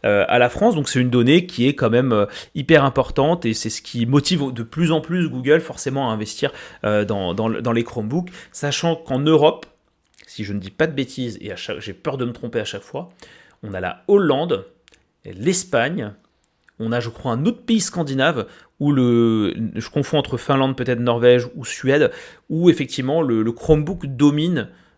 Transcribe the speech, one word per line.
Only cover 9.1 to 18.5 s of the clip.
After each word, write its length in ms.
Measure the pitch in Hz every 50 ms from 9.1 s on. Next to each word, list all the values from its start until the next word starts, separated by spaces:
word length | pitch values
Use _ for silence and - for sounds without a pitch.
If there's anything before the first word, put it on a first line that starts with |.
| 135 131
Europe, 480 | 143 156 160 147 147 156 - - - - _ _ _ _ _ _ _ _ _ - -
si 180 | - - - 104
je 100 | 98 101
ne 60 | 101
dis 120 | 92 95
pas 160 | - - 156 165
de 60 | 147
bêtises, 440 | 139 131 - - - 127 120 104 -
et 100 | - 104
à 40 | 92
chaque, 260 | - - - 107 -
j'ai 120 | 101 107 90
peur 240 | - - 156 135 131
de 80 | 123
me 60 | 123
tromper 280 | 117 - - 117 120 117
à 60 | 104
chaque 160 | - - 98
fois, 280 | - - - 139 175 175 - _ - - - - - _ _ _
on 140 | - 107 98
a 60 | 92
la 220 | 92 - - - _ -
Hollande, 580 | 202 202 220 - 135 139 165 175 143 95 95 - _ _ _ _ _ _ _ _ _ _ _
l'Espagne, 880 | 98 92 95 113 170 190 180 - - - 117 117 143 175 165 113 104 101 - _ _ _ _ _ _ _ _ _ _ _ -
on 120 | 113 113
a, 80 | 117 120
je 100 | 117 117
crois, 220 | - - - 131
un 140 | 120 127 151
autre 160 | 220 247 -
pays 180 | - - 226 220
scandinave 680 | 165 - - 180 160 139 135 135 131 139 135 120 104 -